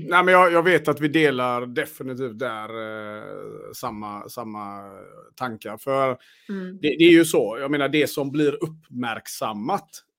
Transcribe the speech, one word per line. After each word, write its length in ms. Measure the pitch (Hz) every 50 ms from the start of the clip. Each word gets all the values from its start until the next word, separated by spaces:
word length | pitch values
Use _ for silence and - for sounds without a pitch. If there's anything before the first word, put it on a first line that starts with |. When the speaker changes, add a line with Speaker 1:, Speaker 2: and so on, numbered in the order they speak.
| 160 165
Speaker 1:
nej, 140 | 175 180 180
men 100 | 185 185
jag, 180 | 180 185 175
jag 120 | 170 170 165
vet 240 | 185 175 151 - 156
att 120 | 139 135
vi 80 | 151 147
delar 580 | 139 160 156 143 131 123 123 123 123 123 123
definitivt 760 | 123 120 - - - - - 135 131 127 123 135 123 107 110
där, 300 | 131 120 113 107 107 110 113 113 110 107 110 107 107 104 107 107
eh, 60 | 107 98 101 98 98 104 107 101 101 107 110
samma, 540 | - - 120 110 104 107 104 104 101 - 110
samma 520 | - 123 117 110 104 107 104 101 101 101 101 98 98 95 95 95 101 107 - _ _
tankar. 420 | - 127 123 110 104 - 107 104 110
För 280 | - 139 135 139 135 131 123 - _ _ _ _ _ -
Speaker 2:
Mm. 220 | 202 190 185 185 190 190
Speaker 1:
det, 60 | 165 151
det 160 | 127 151 165
är 80 | 175
ju 140 | 170 165 165
så. 320 | 160 - 160 120 101 113 131
Jag 120 | 139 139
menar, 180 | 147 143 139 139
det 180 | 143 151 139 -
som 240 | - 151 139 139
blir 320 | 139 151 151 143 143 147 170
uppmärksammat 1300 | 160 160 - _ _ 135 123 120 117 110 110 - - - - 135 113 107 104 107 147 196 175 - _ - - - _ _